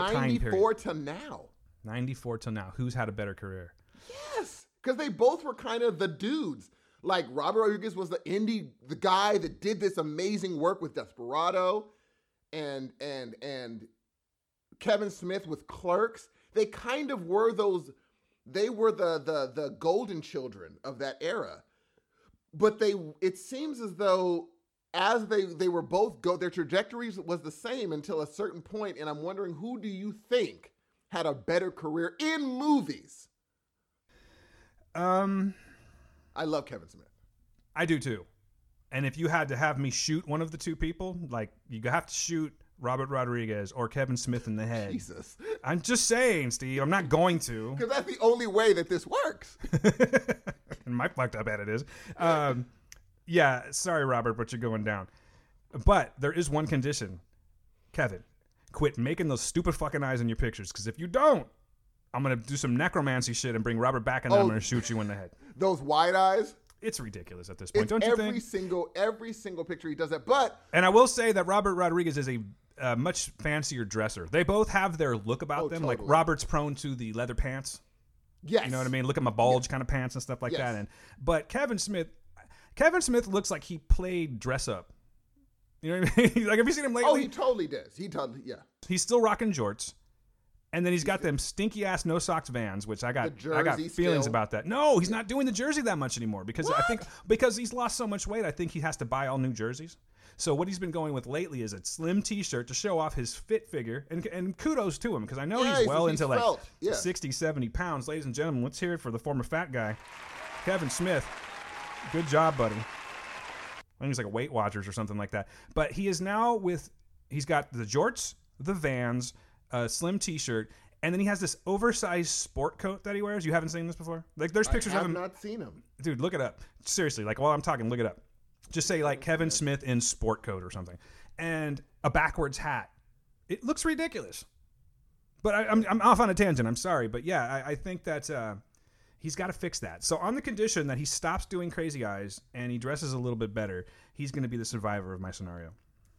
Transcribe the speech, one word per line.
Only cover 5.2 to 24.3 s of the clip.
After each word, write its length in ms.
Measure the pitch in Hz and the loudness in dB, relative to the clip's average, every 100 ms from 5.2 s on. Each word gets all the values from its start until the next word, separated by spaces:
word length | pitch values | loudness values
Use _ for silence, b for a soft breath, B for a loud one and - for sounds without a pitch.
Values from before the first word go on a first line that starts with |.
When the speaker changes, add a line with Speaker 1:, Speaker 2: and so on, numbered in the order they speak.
| 240 320 | 4 4
Speaker 2:
were 100 | 302 | -6
kind 280 | 233 254 233 | -10 -6 0
of 160 | 233 165 | 0 0
the 100 | 185 | -2
dudes. 600 | 143 208 311 208 120 - b b b | -2 -4 -2 -4 -8 -14 b b b
Like, 240 | 175 185 127 | -2 -2 -2
Robert 300 | 131 147 214 | -2 0 2
Rodriguez 340 | 220 208 220 | 2 2 -4
was 160 | 175 175 | -6 -6
the 80 | 170 - | -6 -2
indie, 440 | 196 220 220 143 - 131 | -2 0 -2 -6 -16 -12
the 80 | 151 | -2
guy 420 | 190 185 370 202 | 2 4 4 2
that 220 | 160 - | 0 -4
did 200 | 202 202 | -4 0
this 160 | 196 185 | 0 0
amazing 640 | 151 151 190 208 185 160 | -4 -2 -2 -2 -2 0
work 240 | 165 190 | 0 0
with 120 | 160 | -4
Desperado, 920 | 147 110 - 120 147 175 185 185 214 214 b b b b b - | -8 -10 -10 -4 0 2 2 2 0 -4 b b b b b -14
and, 400 | 156 147 135 131 - | -8 -6 -6 -10 -10
and, 360 | 143 135 120 110 | -10 -8 -10 -12
and 440 | 139 131 120 113 - _ _ _ _ _ _ _ _ - | -10 -8 -10 -12 -14 _ _ _ _ _ _ _ _ -6
Kevin 300 | 202 208 202 | 0 2 0
Smith 360 | - 175 190 175 | -6 -6 -6 -6
with 200 | 147 - | -10 -10
Clerks. 600 | - 180 180 226 - - b b | -8 0 2 2 -2 -20 b b
They 140 | 214 214 | 0 0
kind 440 | - 240 277 285 | -2 -6 -4 -4
of 140 | 247 170 | -6 0
were 260 | 196 226 | 2 4
those, 400 | 202 202 180 135 - _ _ _ _ | 4 2 2 -4 -20 _ _ _ _
they 260 | - 185 220 | -8 0 0
were 200 | 214 226 | 4 2
the, 280 | 220 175 160 | 4 2 2
the, 340 | 139 156 131 | 0 0 0
the 140 | 123 143 110 | -2 -6 -2
golden 420 | 160 196 233 170 | 2 2 0 -8
children 580 | - 143 127 101 80 107 | -6 -8 -8 -12 -18 -14
of 140 | 135 123 | -12 -6
that 180 | 135 135 | -8 -4
era. 420 | 160 220 104 78 _ _ _ _ _ _ _ _ _ | -4 -4 -6 -10 _ _ _ _ _ _ _ _ _
But 280 | 156 214 214 | 2 2 4
they, 140 | 214 202 156 151 | 2 2 -4 -2
it 160 | 185 185 | -2 -2
seems 420 | - 262 311 254 | -10 -8 -6 -6
as 140 | 220 | -8
though 540 | 170 202 185 180 | -2 4 4 4